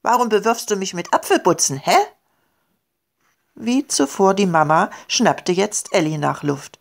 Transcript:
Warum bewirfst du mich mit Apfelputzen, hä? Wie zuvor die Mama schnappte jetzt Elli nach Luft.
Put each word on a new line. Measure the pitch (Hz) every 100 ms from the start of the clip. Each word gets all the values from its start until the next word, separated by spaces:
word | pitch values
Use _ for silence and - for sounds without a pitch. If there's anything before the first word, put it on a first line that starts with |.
Warum | - 240 240
bewirfst | 208 202 233 -
du | 202
mich | 190
mit | 180 170
Apfelputzen, | - - 403 - 165 - 135
hä? | - 202 415 _ _ _ _ _ _ _ _ _ _ _ _ _ _
Wie | - 220 247 285
zuvor | - 277 - 196
die | 190 196
Mama | 165 151 156 196 - -
schnappte | - 220 139 -
jetzt | 180 208 - -
Elli | 208 156 156
nach | 143 139
Luft. | 147 139 - -